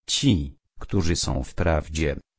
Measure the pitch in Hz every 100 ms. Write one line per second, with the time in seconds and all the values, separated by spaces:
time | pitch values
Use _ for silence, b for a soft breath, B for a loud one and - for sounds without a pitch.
0 | - - 139 90 67 - _ - - 101
1 | 80 80 - 65 65 - 85 78 80 80
2 | 78 71 -